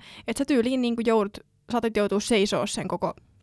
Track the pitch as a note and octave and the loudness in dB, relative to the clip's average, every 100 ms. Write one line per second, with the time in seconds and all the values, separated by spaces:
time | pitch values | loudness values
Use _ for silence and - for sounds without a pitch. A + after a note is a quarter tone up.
0 | - - - A3 C#4 C4+ A#3 C4 A#3+ A#3 | -8 -14 -6 -4 0 2 2 0 -2 -2
1 | A3+ A3+ G3+ - - _ - A#3+ A3+ G#3+ | 2 2 2 -6 -20 _ -6 -2 0 0
2 | G#3 G3 - A3+ G3+ E3 G3+ - F3+ F3+ | 0 0 2 2 2 0 -2 -4 -6 -4
3 | F#3+ - _ _ | -4 -8 _ _